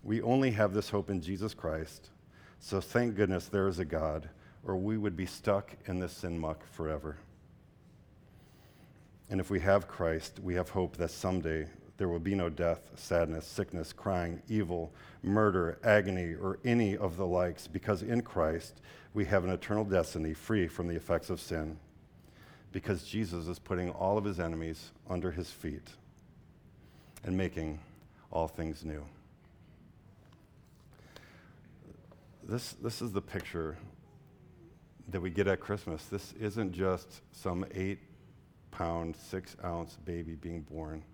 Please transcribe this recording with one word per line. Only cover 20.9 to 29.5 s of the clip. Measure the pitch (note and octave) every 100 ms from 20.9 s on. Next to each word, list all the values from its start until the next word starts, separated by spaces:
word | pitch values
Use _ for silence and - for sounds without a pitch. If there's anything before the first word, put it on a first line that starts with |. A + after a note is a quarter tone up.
| E2+
effects | - E2+ -
of | F2
sin, | - E2 D#2 D#2+ - - - - - - - - -
because | F#2+ - F#2
Jesus | - G#2+ G2+ F2 E2
is | F2
putting | - F#2 F2+
all | - F#2+ G#2
of |
his | G#2 F2+
enemies | E2+ E2 E2 D#2+ - - -
under | F2+ F2+
his | D#2+ E2+
feet | - D#2+ D2 - - - - - - - - - - - - - -
and | - F#2
making | F#2 F#2 D#2 D#2 - - - - -
all | D#2+ D#2+
things | - D#2+ D2+ D#2+
new. | D2+ D2 - - - -